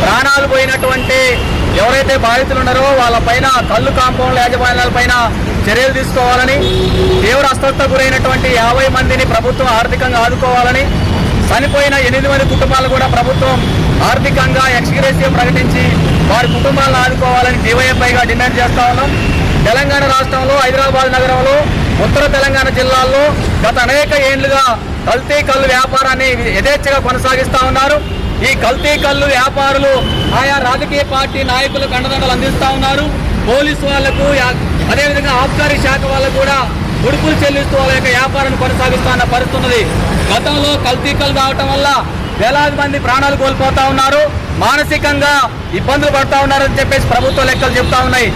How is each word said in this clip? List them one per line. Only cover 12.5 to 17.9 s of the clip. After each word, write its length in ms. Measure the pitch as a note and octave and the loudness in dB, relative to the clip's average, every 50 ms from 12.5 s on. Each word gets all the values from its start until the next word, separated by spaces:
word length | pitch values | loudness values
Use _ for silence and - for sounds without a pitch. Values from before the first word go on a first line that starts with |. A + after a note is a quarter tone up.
| - | 2
కుటుంబాలు 340 | - C4+ C4 C4+ C4 C4 C4 C4 | 2 2 2 2 0 0 0 0
కూడా 120 | C4 C4 C4 A#3+ | 0 0 2 2
ప్రభుత్వం 400 | A#3+ A#3+ B3 C4 - B3+ C4 C4 B3 - - - - - - - - - G3 | 0 2 0 0 0 0 0 0 0 0 0 0 0 0 0 0 2 2 0
ఆర్థికంగా 540 | B3 - - C#4 C#4 C4 C4 B3+ B3+ C4 B3+ C4 B3 A#3+ | 0 0 0 0 0 2 2 2 2 2 2 2 0 0
ఎక్స్‌గ్రేషియా 500 | A#3 - - - C4+ C4+ C4 - C4 C4+ C4 | 0 0 0 0 2 2 2 2 0 2 2
ప్రకటించి 460 | - B3 B3 B3+ - - - - E3+ - - - - - - - - - D#3+ | 2 2 2 0 0 0 0 0 2 2 2 2 2 2 2 2 2 2 2
వారి 160 | G3 A#3 B3 A#3+ A#3 | 2 2 2 0 0
కుటుంబాలను 440 | A#3+ - C#4 C4+ C4+ C4+ C4+ C4 B3+ B3 | 0 0 0 2 2 0 2 2 2 0
ఆదుకోవాలని 540 | B3+ B3+ - C4 B3 B3 B3 B3 B3 A#3+ - - | 0 0 0 0 0 2 2 2 0 0 0 0
డీవైఎఫ్ఐగా 580 | A3 A3+ B3 B3+ B3+ | 0 0 2 2 0